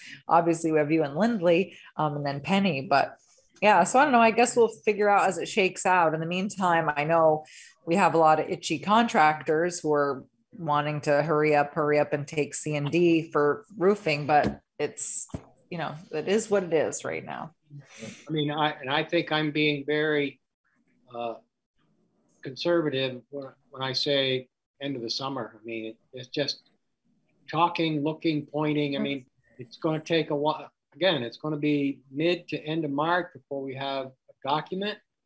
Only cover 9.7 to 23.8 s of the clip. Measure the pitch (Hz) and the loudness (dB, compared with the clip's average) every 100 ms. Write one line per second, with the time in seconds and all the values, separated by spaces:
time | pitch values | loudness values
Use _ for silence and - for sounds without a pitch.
9.7 | 170 156 147 143 131 - _ _ - 160 | -2 0 2 0 -2 -10 _ _ -8 -2
10.7 | 147 147 151 151 143 156 151 151 147 143 | 0 0 -2 0 2 2 2 4 2 2
11.7 | 165 147 147 147 147 143 156 139 - 151 | 0 2 2 2 -2 -4 -4 -2 -2 -2
12.7 | 147 143 165 170 160 156 151 147 139 - | -2 -2 2 4 2 0 0 2 0 -8
13.7 | - 185 202 160 147 143 147 104 - _ | -2 0 0 -2 -2 2 2 2 -4 _
14.7 | - 147 - - - - - - - - | -8 -6 -2 -2 -4 -6 -12 -14 -20 -12
15.7 | 170 151 151 - 156 151 214 214 202 175 | -8 -8 -10 -10 -6 -2 -2 0 -2 2
16.7 | 160 107 - - 80 - 64 - _ _ | 0 0 -4 -6 -8 -8 -12 -12 _ _
17.7 | 143 - - - - - 156 147 151 151 | -20 -20 -18 -16 -16 -6 -4 -2 0 -2
18.7 | 147 131 147 156 170 160 156 151 151 151 | -2 -4 -4 0 -2 0 -2 -2 0 0
19.7 | 143 139 151 156 147 139 - _ _ _ | 0 -2 -2 0 0 -2 -6 _ _ _
20.7 | _ _ _ _ 117 117 113 _ _ _ | _ _ _ _ -10 -10 -10 _ _ _
21.7 | _ _ _ _ _ _ _ 139 127 170 | _ _ _ _ _ _ _ -14 -6 -2
22.7 | 170 151 131 131 123 - 143 131 - _ | 0 0 -2 -4 -6 -14 -14 -14 -18 _
23.7 | 127 | -10